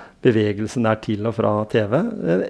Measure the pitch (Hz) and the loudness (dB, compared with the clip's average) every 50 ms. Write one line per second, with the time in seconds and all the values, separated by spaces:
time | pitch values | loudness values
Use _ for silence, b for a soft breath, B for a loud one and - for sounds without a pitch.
0 | B B B B - 127 107 110 104 104 101 101 110 104 - 127 113 110 110 110 | B B B B 2 4 4 4 2 2 0 -2 -4 -4 -2 0 2 2 0 0
1 | - - 107 101 107 117 110 - 107 104 107 107 107 - - 113 104 101 117 156 | -2 -4 -4 -2 -2 -4 -2 0 0 2 2 0 -2 -2 -4 -4 -2 0 0 0
2 | 220 240 - - - 170 170 190 - | 0 -2 -4 -4 -2 0 0 0 -2